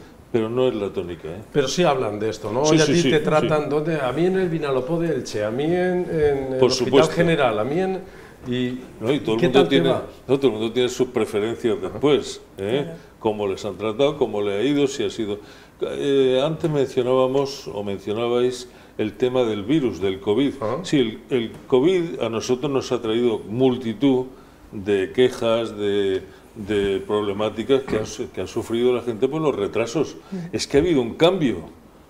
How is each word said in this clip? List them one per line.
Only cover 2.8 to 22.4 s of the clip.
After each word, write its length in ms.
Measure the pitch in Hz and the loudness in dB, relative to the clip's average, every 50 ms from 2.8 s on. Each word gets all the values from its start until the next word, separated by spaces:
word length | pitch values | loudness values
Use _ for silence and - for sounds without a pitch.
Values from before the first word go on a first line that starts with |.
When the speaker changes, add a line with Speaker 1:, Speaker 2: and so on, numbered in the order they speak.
| 156 | 6
Speaker 2:
a 20 | |
Speaker 1:
sí, 80 | 147 143 | 4 4
Speaker 2:
ti 60 | 175 | 4
Speaker 1:
sí, 80 | 170 135 | 4 4
Speaker 2:
te 80 | - 151 | 4 2
Speaker 1:
sí. 40 | 151 | 2
Speaker 2:
tratan, 440 | 170 156 151 - - 156 151 147 143 | 2 2 2 2 2 0 0 0 0
¿dónde? 300 | 143 151 151 170 165 156 | -2 -2 -2 -2 -2 -2
A 120 | 135 123 | -2 -2
mí 160 | 127 143 170 185 | 0 0 0 2
en 100 | 190 190 | 2 0
el 120 | 185 175 | 0 0
Vinalopó 500 | 160 165 147 143 135 127 120 - 165 170 | -2 -2 -2 -2 0 0 0 0 -2 0
de 160 | 170 165 151 | 0 0 -2
Elche, 280 | 131 113 - - 110 104 | -2 -4 -4 -4 -2 -2
a 60 | 107 | -2
mí 140 | 113 127 147 | -2 -2 0
en, 80 | 160 | 0
en 800 | 175 180 180 180 180 180 180 160 165 160 151 147 143 135 135 131 131 | 0 0 0 0 0 -2 -2 -2 0 2 2 2 2 0 -2 -2 0
el 60 | 131 | 4
Speaker 1:
Por 100 | 131 123 | 4 4
Speaker 2:
Hospital 220 | 123 - 120 113 | 4 2 0 4
Speaker 1:
supuesto. 240 | 123 139 156 160 - | 6 6 6 6 4
Speaker 2:
General, 420 | 165 170 165 165 151 143 123 110 104 | 2 2 4 4 4 4 2 2 2
a 60 | 107 | 0
mí 160 | 123 147 175 | 0 0 0
en, 220 | 190 190 190 180 185 - - - - - - - - 127 | 0 0 -2 -4 -8 -12 -16 -20 -20 -20 -20 -14 -8 -4
y, 320 | 120 127 127 123 127 127 - - - - | -2 -2 -2 -2 -4 -6 -10 -14 -12 -4
Speaker 1:
No, 100 | 110 113 | 0 0
y 80 | 147 143 | 0 0
todo 120 | - 113 110 | 0 0 0
el 80 | 113 | 2
Speaker 2:
¿qué 60 | - - | 2 4
Speaker 1:
mundo 120 | 123 135 | 6 4
Speaker 2:
tal 40 | 135 | 4
te 60 | - | 6
Speaker 1:
tiene, 200 | 135 135 - 135 | 4 2 4 2
Speaker 2:
va? 140 | 123 117 - - - - - - | 0 0 -4 -8 -14 -10 -4 0
Speaker 1:
no, 100 | 127 135 | 0 2
todo 100 | 135 131 | 2 2
el 60 | 110 | 2
mundo 180 | 107 110 117 | 0 -2 -2
tiene 180 | 110 123 123 123 | 0 0 0 0
sus 180 | 123 - 127 123 | 0 0 -2 0
preferencias 760 | - 120 107 95 - 107 101 113 117 - - 117 107 90 | 0 0 -2 0 0 -2 -2 -2 -2 -2 -2 0 0 -2
después, 580 | 87 90 90 104 - 147 147 - - - - - - - - - | -4 -6 -4 0 2 4 4 2 2 -2 -10 -14 -16 -16 -12 -8
¿eh? 220 | 98 101 120 143 147 | -4 -2 -2 -2 -2
Speaker 2:
Claro. 140 | 165 165 165 - - - - | -4 -10 -14 -18 -20 -10 -4
Speaker 1:
Cómo 280 | - 113 107 104 104 101 | -2 -2 0 0 -2 -2
les 180 | 95 90 - | -2 -4 -6
han 100 | 107 95 | -8 -8
tratado, 420 | 90 101 110 107 113 139 143 151 151 | -6 -6 -4 0 0 0 0 2 0
cómo 200 | 131 110 104 104 104 | -2 -2 0 -2 -2
le 100 | 101 98 | -2 0
ha 80 | 101 | 0
ido, 240 | 110 139 147 143 143 | 0 0 2 2 2
si 180 | 131 - - 113 | 0 0 -2 -4
ha 60 | 98 | -4
sido. 300 | - - 113 101 104 101 - - - - - - - - | -4 -4 -4 -4 -6 -6 -10 -14 -20 -20 -20 -20 -12 -8
Eh, 580 | - - 127 135 139 143 139 139 135 127 127 127 135 | -8 -6 -4 -4 -2 0 2 4 4 4 4 2 2
antes 240 | 156 160 156 - 165 | 0 -2 -2 -2 -2
mencionábamos 1000 | 151 143 135 131 - 131 120 123 131 131 131 131 131 139 139 135 135 - - - | 0 0 0 0 0 0 0 2 4 4 4 2 2 0 0 -2 -4 -10 -12 -10
o 160 | - 107 101 | -8 -8 -6
mencionabais 840 | 101 98 95 - - 139 110 117 117 120 123 123 123 123 - - - - - - - - - | -6 -6 -6 -6 -6 -4 -2 -2 0 0 2 2 0 -2 -4 -10 -16 -18 -20 -20 -12 -6 -4
el 140 | 110 107 98 | -4 -4 -2
tema 280 | - 131 123 123 131 | 0 0 0 2 2
del 220 | 123 113 107 104 98 | 2 2 0 -2 -2
virus, 360 | 101 147 160 135 117 98 85 | 0 0 2 2 0 -2 -2
del 180 | 92 98 95 92 | -2 -4 -4 -2
covid. 340 | - 107 104 117 143 135 - - | 0 0 2 2 2 0 0 -2
Speaker 2:
Ajá. 200 | 113 107 120 151 185 | -4 -4 -4 -4 -4
Speaker 1:
Sí, 160 | - - 147 | 0 2 2
el, 200 | 123 110 110 - - - 143 | 2 2 -2 -8 -6 -4 -2
el 160 | 123 117 110 - - - | -2 -2 -4 -8 -12 -2
covid 560 | - - 127 127 170 190 180 170 170 175 - | 2 4 4 6 6 4 2 0 -2 -4 -4
a 80 | 123 113 | -4 -4
nosotros 420 | 113 110 | -2 -2